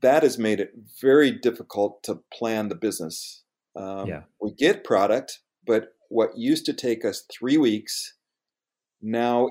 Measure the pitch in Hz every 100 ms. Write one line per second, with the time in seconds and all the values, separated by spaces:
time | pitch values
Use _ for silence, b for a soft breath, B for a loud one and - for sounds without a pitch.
0 | 127 151 147 117 110 101 101 - 107 -
1 | 135 143 143 110 120 - - 104 104 -
2 | - 90 _ - 117 110 107 90 110 92
3 | 80 - - - _ _ _ - 95 98
4 | 98 78 - _ 104 90 151 208 - 104
5 | 101 120 - - _ _ - 110 - _
6 | _ 113 110 120 120 156 156 143 123 110
7 | 110 92 - - 123 151 127 107 - -
8 | - - _ _ _ _ _ _ _ _
9 | 107 113 120 120 127